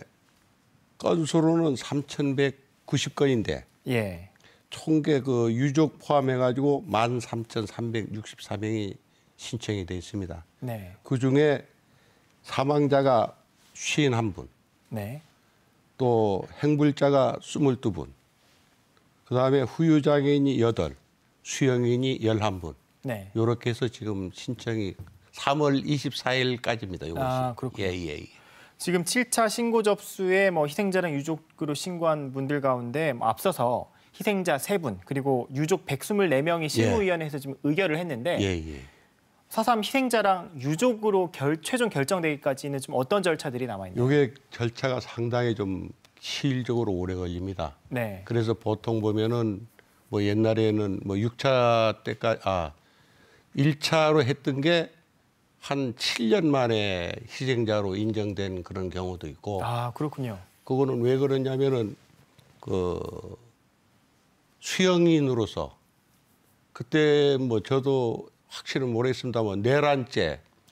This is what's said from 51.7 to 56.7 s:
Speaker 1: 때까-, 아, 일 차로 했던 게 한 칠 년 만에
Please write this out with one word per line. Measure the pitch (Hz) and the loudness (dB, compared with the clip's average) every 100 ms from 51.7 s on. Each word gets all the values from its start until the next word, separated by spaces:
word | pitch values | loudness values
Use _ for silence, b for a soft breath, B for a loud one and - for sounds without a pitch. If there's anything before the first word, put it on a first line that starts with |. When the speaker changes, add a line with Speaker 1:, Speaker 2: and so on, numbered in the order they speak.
| 117 113 107 | 4 2 0
Speaker 1:
때까-, | - 113 117 - | -6 -4 -2 0
아, | 98 92 78 b b b b b b b b | 0 -2 -2 b b b b b b b b
일 | - 143 147 | 0 2 0
차로 | - 160 156 156 | 0 4 4 4
했던 | 123 139 - 135 | 2 0 -2 0
게 | 151 170 160 - _ _ _ _ _ _ | 2 2 0 -8 _ _ _ _ _ _
한 | - 139 131 117 | -6 -2 -4 -4
칠 | - - 226 | -4 -2 2
년 | 214 160 | 4 4
만에 | 139 120 | 4 2